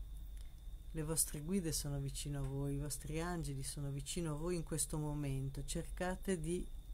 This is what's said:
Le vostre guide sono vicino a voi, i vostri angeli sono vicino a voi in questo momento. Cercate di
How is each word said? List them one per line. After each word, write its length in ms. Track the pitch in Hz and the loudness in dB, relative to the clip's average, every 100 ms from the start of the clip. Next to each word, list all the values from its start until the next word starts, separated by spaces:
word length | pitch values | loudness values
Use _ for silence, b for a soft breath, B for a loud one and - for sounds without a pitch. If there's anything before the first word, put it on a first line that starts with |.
| - - - - B B B - - | -6 -6 -6 -6 B B B -8 -4
Le 100 | 165 | -2
vostre 360 | 151 160 - 151 | 2 4 2 2
guide 300 | 151 196 160 | 2 2 2
sono 300 | 139 147 143 | 2 0 0
vicino 400 | 139 - 147 143 | 0 -2 -2 0
a 20 | |
voi, 320 | 139 139 143 | 0 2 2
i 40 | 139 | 2
vostri 420 | 147 - - 156 | 0 -2 -2 0
angeli 420 | 170 175 143 135 | 0 0 0 -2
sono 280 | 135 - 143 | -2 -2 -2
vicino 420 | 139 - - 165 | -2 -2 0 0
a 40 | 147 | 2
voi 200 | 170 180 | 2 2
in 80 | |
questo 340 | 156 156 - 160 | 2 0 2 2
momento. 680 | 151 147 143 135 139 143 | 0 0 2 2 0 -2
Cercate 760 | 139 170 160 - 180 185 - 180 | -2 -2 -2 0 0 0 2 2
di 280 | 156 180 202 - - | 4 2 0 -4 -6